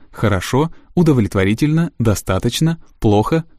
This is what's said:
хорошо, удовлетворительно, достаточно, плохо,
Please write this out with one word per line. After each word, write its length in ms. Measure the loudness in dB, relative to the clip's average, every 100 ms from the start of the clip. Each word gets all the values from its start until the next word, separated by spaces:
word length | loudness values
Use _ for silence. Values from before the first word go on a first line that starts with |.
| -10
хорошо, 640 | -4 -2 -2 -2 -2 -2 -6 -6 0
удовлетворительно, 960 | 2 2 2 0 0 0 0 0 -2 -2
достаточно, 840 | -2 -2 -2 -2 -2 -2 -2 -2 -10 -2
плохо, 440 | 2 2 2 -2 -4